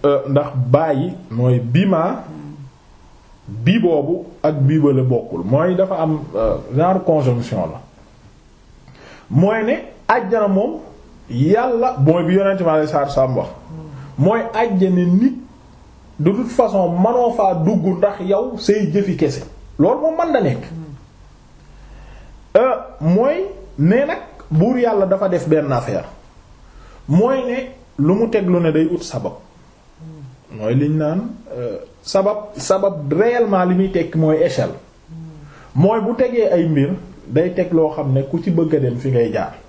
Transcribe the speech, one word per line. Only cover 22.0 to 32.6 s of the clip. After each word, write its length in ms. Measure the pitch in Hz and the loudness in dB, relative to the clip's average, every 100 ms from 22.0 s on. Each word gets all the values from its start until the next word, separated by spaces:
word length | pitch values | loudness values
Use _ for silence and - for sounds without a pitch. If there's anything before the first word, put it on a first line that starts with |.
| - - - - - - | -20 -20 -20 -20 -2 0
Euh, 180 | 262 - - - | 0 -2 -8 -6
mooy, 460 | 156 185 262 339 392 - - - | 0 2 2 -2 -6 -12 -16 -2
mais 280 | 160 233 294 | 2 2 0
nag, 120 | 381 - - - | -4 -10 -20 -4
buur 280 | 156 214 247 | 0 2 2
Yàlla 280 | 233 214 185 | 2 2 0
dafa 240 | 190 196 | 0 0
def 180 | 175 156 | -2 0
benn 240 | 156 143 | 0 2
affaire. 320 | 127 - 95 - - - - - - - - - - - | -2 -2 -6 -8 -20 -20 -20 -20 -20 -20 -20 -20 -20 0
Mooy 380 | 165 240 269 240 | 2 4 0 -2
ne 100 | 254 254 - - - | -6 -8 -16 -16 -2
lu 140 | 151 202 | 0 2
mu 120 | 226 | 0
teg 180 | 220 185 | 0 2
lu 100 | 175 | 2
ne 120 | 165 | 2
day 180 | 156 160 | 0 0
ut 120 | 175 | -2
sabab. 300 | - 135 - - - - - _ _ - 160 156 139 - _ | -6 -8 -8 -12 -20 -20 -20 _ _ -20 -20 -20 -20 -20 _
Mooy 240 | 107 107 127 | -8 0 0
liñ 220 | 147 156 | 2 0
naan, 240 | 151 175 233 - - 123 | 0 -2 -6 -12 -14 -10
euh, 220 | 120 95 - - | -8 -10 -14 -18
sabab, 460 | - 190 196 214 214 | -4 0 0 -2 -8
sabab 560 | - | -12